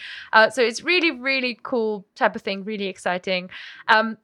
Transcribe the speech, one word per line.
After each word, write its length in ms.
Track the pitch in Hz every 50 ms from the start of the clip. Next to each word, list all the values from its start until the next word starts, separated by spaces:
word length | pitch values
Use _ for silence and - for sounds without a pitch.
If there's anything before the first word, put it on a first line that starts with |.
| - - - - - - -
Uh, 160 | 220 220 220
so 120 | - 262
it's 220 | 240 226 233 - -
really, 280 | 294 349 359 311 330
really 480 | 269 247 247 269 269 262 254 247 233 - -
cool 420 | - 269 233 220 220 214 202 185 _ _
type 200 | - 254 208 190
of 60 | 226
thing, 220 | - 214 196 196 190
really 240 | 214 220 196 202 190
exciting. 600 | 180 - - 190 180 180 - 190 185 180 180 185 - - - - - - - -
Um, 300 | 226 220 220 220 220 -